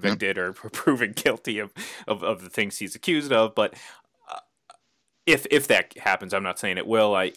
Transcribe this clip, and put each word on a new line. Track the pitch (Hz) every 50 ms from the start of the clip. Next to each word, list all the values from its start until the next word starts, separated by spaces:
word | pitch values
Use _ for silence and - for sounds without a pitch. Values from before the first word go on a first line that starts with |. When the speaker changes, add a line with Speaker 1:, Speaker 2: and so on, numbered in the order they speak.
Speaker 1:
Yep. | 92 101 104 92
Speaker 2:
convicted | 107 98 95 95
or | 90 92
<laughs> | 95 - - 107
proven | - - - - 139 120 120 101
guilty | 107 - - 139 117 - - 123 110 104
of, | 104 101 - - - - - - - -
of, | 107 98 87
of | 92 110 90
the | 90 90
things | - - 107 101 - -
he's | 104 92 -
accused | - - - 170 151 147 139
of. | 131 113 113 110 -
But, | 113 104 98 - - - - - - _ _ _ _ _ -
uh, | - - - _ _ _ _ _ - _ _ _ _ _ _ _ _ _ -
if, | - 156 139 - -
if | 147 147 - -
that | 110 92 90 - - -
happens, | - 104 95 - 101 92 101
I'm | 98 98
not | 92 90 -
saying | - 101 92 92
it | -
will. | 107 113 110 107 104 101
I, | 95 95 90 -